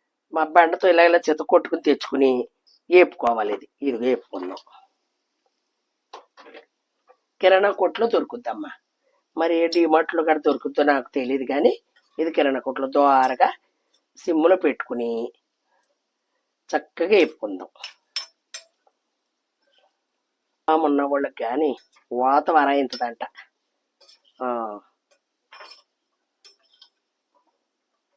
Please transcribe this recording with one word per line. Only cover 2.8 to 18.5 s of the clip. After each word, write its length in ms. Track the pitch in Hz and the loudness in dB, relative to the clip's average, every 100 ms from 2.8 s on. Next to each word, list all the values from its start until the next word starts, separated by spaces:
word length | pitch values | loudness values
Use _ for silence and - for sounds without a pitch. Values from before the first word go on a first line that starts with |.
| _ | _
వేపుకోవాలి 640 | 175 160 - 120 113 104 | 4 4 2 -2 -2 -4
ఇది. 140 | 101 - _ | -6 -10 _
ఇదిగో 220 | 139 117 | -6 -2
వేపుకుందాం. 520 | 127 120 - - 90 92 _ - _ _ _ _ _ _ _ _ _ _ _ _ _ - _ _ - - _ _ _ _ _ _ _ _ | -2 -2 -6 -14 -12 -14 _ -20 _ _ _ _ _ _ _ _ _ _ _ _ _ -20 _ _ -20 -20 _ _ _ _ _ _ _ _
కిరాణా 300 | 185 190 202 | 4 4 2
కొట్లో 360 | 190 185 - 233 | 0 -2 0 0
దొరుకుద్దమ్మా, 640 | - 269 240 240 311 294 - _ _ _ _ _ - | 0 -2 -8 -10 -10 -12 -16 _ _ _ _ _ -4
మరి 180 | 165 165 | 0 0
ఏ 100 | 165 | 2
DMart-లో 560 | 170 165 160 165 165 | 2 2 2 2 -2
కూడా 160 | 160 156 | 0 0
దొరుకుద్దో 440 | 151 139 139 143 | 0 -2 -4 0
నాకు 280 | 147 139 - | 0 0 -2
తెలియదు, 300 | 143 123 135 | -6 -4 -4
కానీ 380 | 127 139 202 - _ _ _ - | -4 0 0 -2 _ _ _ -6
ఇది 140 | 160 | -4
కిరాణా 280 | 160 143 131 | 0 0 -2
కొట్లో 280 | 135 127 135 | -6 -8 -4
ద్వారగా 640 | 143 143 135 131 127 135 - _ _ _ _ _ _ | 2 4 4 2 0 -2 -2 _ _ _ _ _ _
సిమ్లో 400 | - 160 160 185 | -4 0 4 2
పెట్టుకుని 760 | 165 117 - 120 117 113 120 - _ _ _ _ _ _ _ _ _ _ _ _ _ | 2 -4 -8 -6 -6 -6 -8 -14 _ _ _ _ _ _ _ _ _ _ _ _ _
చక్కగా 380 | 151 - - 175 | -8 -8 -6 2
వేపుకుందాం. 600 | 208 156 - 104 92 - _ - - _ - - _ _ | 2 2 -2 -12 -12 -16 _ -20 -20 _ -16 -16 _ _